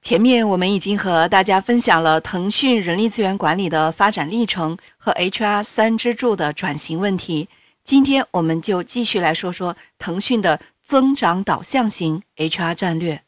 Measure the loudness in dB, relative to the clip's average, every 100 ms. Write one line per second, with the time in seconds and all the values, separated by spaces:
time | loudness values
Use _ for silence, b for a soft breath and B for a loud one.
0 | 0 2 4 4 2 2 0 0 0 -2
1 | 0 2 4 4 4 2 2 2 4 4
2 | 4 2 0 -4 -2 0 2 2 0 0
3 | -2 0 -2 0 0 0 0 0 0 2
4 | 0 0 -4 -2 -2 -2 -4 -6 b b
5 | -4 -2 -2 -2 -2 -2 -2 0 0 2
6 | -2 0 0 0 -2 -4 -6 -6 -6 -4
7 | -2 -2 -4 -6 -6 b b b 2 4
8 | 4 2 0 -2 0 -2 -2 -4 -2 -4
9 | -2 0 0 0 -4 -6 -6 -8 b _
10 | -8 -6 0 0 2 0 B B 0 2
11 | 2 2 0 0 -2 -4 -2 -2 -2 -2
12 | -4 -4 -8 _ -4 -2 -4 -2 -2 -2
13 | -4 -6